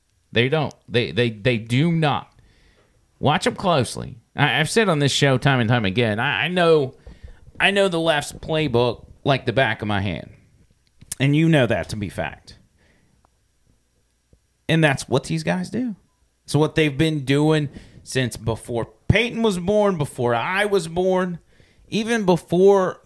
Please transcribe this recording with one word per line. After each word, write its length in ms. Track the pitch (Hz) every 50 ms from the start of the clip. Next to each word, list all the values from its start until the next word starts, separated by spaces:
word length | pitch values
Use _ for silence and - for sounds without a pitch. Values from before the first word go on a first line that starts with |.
| _ _ _ _ _ _
They 180 | - 107 120 135
don't. 260 | 151 160 139 98 - - _ -
They, 240 | - 123 113 71
they, 200 | 76 107 120 120
they 260 | 110 104 98 127 120 110
do 340 | 113 113 120 131 156 175
not. 400 | 170 165 156 143 123 87 - - _ _ _ _ _ _ _ _ _ _ _ _ _ _ _ _ _ _
Watch 300 | - 127 151 185 - 247
'em 80 | 226
closely. 600 | - - 185 170 139 113 - - 62 58 - - - - _ -
I, 240 | - 143 139 117 135
I've 100 | 156 151
said 200 | - 233 226 190
on 100 | 165 147
this 140 | 143 131 -
show 240 | - 147 139 131 123
time 220 | - 147 135 127
and 80 | 117 107
time 160 | 123 120 104
again, 340 | 95 92 120 120 110 104 107
I, 240 | 123 143 120 95 127
I 40 | 160
know, 440 | 180 180 170 165 160 151 139 123 - - _ - - - - - - - - - - -
I 120 | - 185
know 160 | 196 202 196 190
the 120 | 170 165
left's 340 | 165 165 156 147 139 - -
playbook 720 | - - - 160 156 156 143 117 117 120 120 - - - - - _ -
like 220 | 147 139 127 -
the 80 | 131 104
back 280 | 131 135 110 104 -
of 60 | 113 104
my 140 | 104 98
hand. 320 | 98 104 80 60 - - - _ _ _ _ _ _ _ _ _ _ _ _ _ - - - -
And 160 | 135 139 143
you 140 | 156 165 165
know 160 | 165 147 123
that 240 | 110 113 87 80 -
to 60 | -
be 140 | 107 101 85
fact. 500 | - - 82 71 - - _ - - - _ _ _ _ _ _ _ _ _ _ _ _ _ _ _ _ _ _ _ _ _ _ _ _ _ _ _ _ _ _ _ _ _ _ _ _ _ _ _ _ _ -
And 160 | 160 165 160
that's 240 | 147 131 - - -
what 180 | - 143 -
these 180 | - 160 160 156
guys 260 | 165 175 185 180 180
do. 260 | 196 214 254 240 190 - _ _ _ _ _ _ _ _ _
So 120 | - - 147
what 160 | 156 151 -
they've 220 | 160 156 151 135 131
been 260 | 160 160 156 147 131
doing 460 | 123 139 143 151 156 156 151 147 135 - - - - - - -
since 320 | - - 131 127 117 -
before 540 | - 110 131 113 - - - 120 117 110 - - _ _ -
Peyton 340 | - 208 240 233 - 220
was 180 | 226 220 190 180
born, 380 | 175 190 208 214 208 202 190 156
before 380 | 143 - - - 120 120 120
I 300 | 117 117 165 185 196 208
was 220 | 208 196 190 160 165
born, 520 | 165 180 185 190 185 185 185 185 175 160 - _ _ _ _ _ _ _ _ -
even 380 | - 202 220 220 240 226 202
before 760 | 180 180 160 - - 170 175 190 196 202 196 185 165 - - _